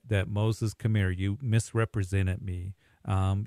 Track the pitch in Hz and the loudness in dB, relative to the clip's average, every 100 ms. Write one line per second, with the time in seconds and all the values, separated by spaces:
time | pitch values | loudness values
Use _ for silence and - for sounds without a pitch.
0 | - 101 90 101 110 110 110 - 113 107 | -2 0 0 0 0 0 -2 -2 0 2
1 | 95 90 98 101 131 113 - 113 113 107 | 2 2 -2 -2 0 0 2 -2 0 -2
2 | 95 98 92 90 95 90 95 - _ _ | 0 0 0 -2 -6 -8 -8 -12 _ _
3 | - 95 95 98 | -2 0 2 0